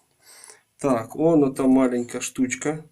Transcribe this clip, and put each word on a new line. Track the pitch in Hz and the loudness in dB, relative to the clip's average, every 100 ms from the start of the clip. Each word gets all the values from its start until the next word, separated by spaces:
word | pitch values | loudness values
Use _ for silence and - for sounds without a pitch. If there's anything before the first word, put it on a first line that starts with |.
| _ _ _ - - - _ _ | _ _ _ -20 -20 -20 _ _
Так, | 143 117 110 - | -2 -2 -4 0
вон | 160 160 | 2 4
ота | 135 131 | 2 0
маленька | 135 131 127 123 120 127 | 2 4 2 0 -6 -8
штучка. | - - 127 - 147 156 - | -8 -4 -4 -4 -6 -8 -12